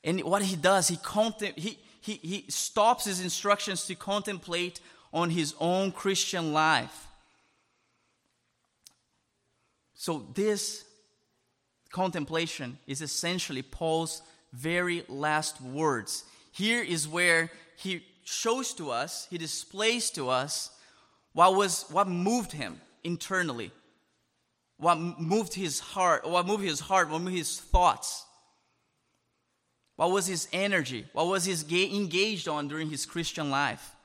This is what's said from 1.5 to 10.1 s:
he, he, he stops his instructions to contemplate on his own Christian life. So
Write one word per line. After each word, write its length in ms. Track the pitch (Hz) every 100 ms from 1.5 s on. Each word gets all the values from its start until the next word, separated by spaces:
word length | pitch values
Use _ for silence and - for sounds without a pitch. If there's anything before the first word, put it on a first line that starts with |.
| -
he, 220 | 185 - - -
he, 140 | -
he 300 | 208 170 196 -
stops 560 | - - - 214 247
his 160 | 202 180
instructions 640 | 180 - 202 202 - 190 -
to 80 |
contemplate 880 | 180 - 202 202 190 - 170 175 - - - _
on 180 | 165 170
his 240 | 170 151 -
own 320 | 170 185 196
Christian 600 | - 196 190 - 185 160
life. 540 | 151 156 147 120 - - - _ _ _ _ _ _ _ _ _ _ _ _ _ _ _ _ - _ _ _ _ _ _ _ _ _ _
So 320 | _ -